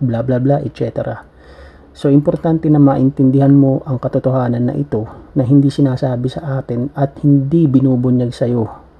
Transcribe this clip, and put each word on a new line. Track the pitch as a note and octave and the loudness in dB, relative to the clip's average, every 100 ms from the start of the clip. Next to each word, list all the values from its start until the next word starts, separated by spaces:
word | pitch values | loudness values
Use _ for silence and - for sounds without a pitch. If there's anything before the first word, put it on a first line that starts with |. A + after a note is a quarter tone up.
bla | B2+ A2+ B2 | -2 -2 -2
bla | B2+ | 0
bla, | C3 C#3+ | 0 0
et | C#3 | -2
cetera. | - B2 - - - - _ - - - - - | -6 -6 -6 -8 -8 -14 _ -20 -20 -20 -20 -20
So, | - D3 | -6 2
importante | C#3+ C#3+ D#3+ E3+ D#3+ D#3+ | 2 2 -2 -2 -2 2
na | D3+ | 4
maintindihan | C#3 C#3 C3 C#3 C3+ C3+ C#3 | 4 4 0 2 2 4 4
mo | C#3 C3+ C3+ - | 4 4 0 -4
ang | B2+ | -6
katotohanan | C3 C3+ C3 B2+ B2 A#2+ B2 | -4 -2 -2 -2 -2 -2 -2
na | |
ito, | D3 C#3+ A2 A2 - - D3 | -4 -4 -6 -6 -12 -8 -4
na | B2 | 2
hindi | C#3 C#3 | 4 2
sinasabi | - C#3 B2+ C3+ B2 B2+ | 2 0 0 -4 -4 -6
sa | - D3 C3+ | -6 -6 -6
atin | - A#2+ C3+ - | -6 -6 -6 -4
at | C#3 - | -6 -2
hindi | D3 C#3 C3+ E3 D#3 | 2 2 2 2 2
binubunyag | C3 C3+ B2+ B2 B2 A#2+ | 2 2 0 0 0 -2
sa'yo | - A#2+ B2 A2 - - | -2 -2 -2 -4 -8 -20